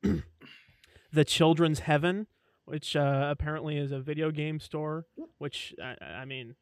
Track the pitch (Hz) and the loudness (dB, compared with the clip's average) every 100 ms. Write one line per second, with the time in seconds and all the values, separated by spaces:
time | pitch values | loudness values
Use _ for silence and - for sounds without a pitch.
0 | 202 175 - _ - - _ _ _ - | 0 0 -4 _ -20 -20 _ _ _ -20
1 | _ 151 147 - 160 160 165 151 - 147 | _ 2 4 6 6 6 4 2 2 4
2 | 170 190 214 _ _ _ - 151 - 151 | 4 0 -4 _ _ _ -8 -8 -2 2
3 | 143 139 143 143 147 156 156 147 139 139 | 2 2 0 -2 -2 -4 -4 -2 -2 -4
4 | 135 151 156 151 151 156 - 156 151 160 | -4 -2 -2 0 -4 -4 -6 -6 -4 -6
5 | 165 - 320 _ 147 - - - 127 - | -8 -14 -16 _ -8 -8 -10 -10 -10 -10
6 | 69 87 131 131 117 123 | -12 -12 -10 -10 -12 -16